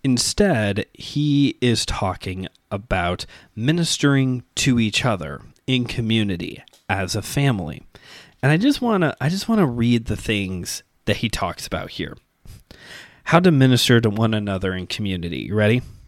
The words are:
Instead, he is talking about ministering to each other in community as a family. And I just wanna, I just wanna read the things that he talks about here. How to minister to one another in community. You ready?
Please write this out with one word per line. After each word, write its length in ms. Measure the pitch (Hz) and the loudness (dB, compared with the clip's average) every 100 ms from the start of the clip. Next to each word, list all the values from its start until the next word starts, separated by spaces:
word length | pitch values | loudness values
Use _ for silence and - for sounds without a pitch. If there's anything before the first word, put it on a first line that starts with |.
Instead, 800 | 139 127 - - 202 135 104 101 - | 2 0 0 2 2 2 0 -2 -6
he 640 | - - 147 151 143 139 - | -12 -8 -2 2 2 2 2
is 280 | 123 110 - | 0 0 -2
talking 600 | - 98 90 98 92 92 _ _ | -4 -4 -4 -8 -8 -10 _ _
about 560 | 101 104 92 87 90 - - - - | -10 -4 -2 -2 -4 -8 -18 -18 -4
ministering 880 | 120 170 165 - 143 139 131 127 - | -2 0 -2 2 2 4 2 -2 -6
to 260 | - 139 120 | -2 2 2
each 240 | 110 - | 2 0
other 380 | 127 98 73 69 - _ - | -2 -2 -6 -12 -16 _ -2
in 200 | 127 120 | -2 -2
community 760 | - 113 113 104 87 90 - - _ - | -4 0 0 0 -4 -6 -12 -20 _ -6
as 280 | 95 95 107 | -4 -2 -4
a 80 | |
family. 580 | - 143 139 107 78 - - - - - - _ | -4 0 0 0 -6 -10 -16 -20 -20 -20 -20 _
And 80 | 131 | 0
I 60 | 156 | 2
just 220 | 254 277 | 2 0
wanna, 360 | 240 208 156 - | 0 2 0 0
I 100 | 139 | -2
just 200 | 190 - | -2 0
wanna 160 | 220 151 | 2 2
read 400 | 120 120 120 113 | 2 2 2 0
the 100 | 104 | -6
things 680 | - 104 95 92 85 - _ _ - | -2 -2 -2 -6 -8 -10 _ _ -4
that 120 | 101 | -2
he 120 | 113 | -2
talks 360 | - 90 - - | -4 -6 -6 -8
about 260 | 85 - | -8 -8
here. 240 | - 76 - _ _ - - _ - - - - _ | -10 -10 -10 _ _ -20 -20 _ -20 -20 -20 -20 _
How 160 | - 165 | 2 4
to 100 | 180 | 6
minister 500 | 143 131 123 - 120 | 6 6 6 6 4
to 100 | 113 | 4
one 240 | 104 113 107 | 0 0 0
another 400 | 104 95 95 92 | -2 -2 -2 -4
in 100 | 90 | -8
community. 540 | - 104 92 85 69 | -6 -4 -4 -6 -8
You 160 | 55 107 | -4 2
ready? 260 | 107 120 - - | 4 2 -2 -18